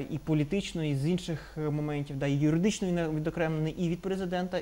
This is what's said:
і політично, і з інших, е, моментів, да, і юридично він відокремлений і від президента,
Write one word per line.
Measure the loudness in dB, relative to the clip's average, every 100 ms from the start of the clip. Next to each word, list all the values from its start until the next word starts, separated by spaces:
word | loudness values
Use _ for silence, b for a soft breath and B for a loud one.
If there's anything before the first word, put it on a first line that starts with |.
| -2
і | -4
політично, | 0 2 2 0 -2 -2
і | 0
з | 0 2
інших, | 0 -2 -6 -6 -4
е, |
моментів, | -2 0 -2 -2 -4 -2
да, | 0
і |
юридично | 4 4 4 4 2 0
він | 0 0 0
відокремлений | -2 0 0 0 0
і | 0 0
від | 0
президента, | -2 -2 -2 -2 -2 -2